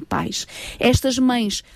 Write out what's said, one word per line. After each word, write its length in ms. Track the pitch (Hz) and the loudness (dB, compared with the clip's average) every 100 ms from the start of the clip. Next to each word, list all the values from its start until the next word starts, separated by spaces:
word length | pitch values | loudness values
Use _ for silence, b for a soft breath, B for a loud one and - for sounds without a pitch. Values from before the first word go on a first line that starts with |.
| - | -2
pais. 420 | - - 202 - B B B | -4 -2 -6 -8 B B B
Estas 400 | 240 247 269 247 | 2 4 2 2
mães 460 | 254 240 214 - b | 2 2 0 -4 b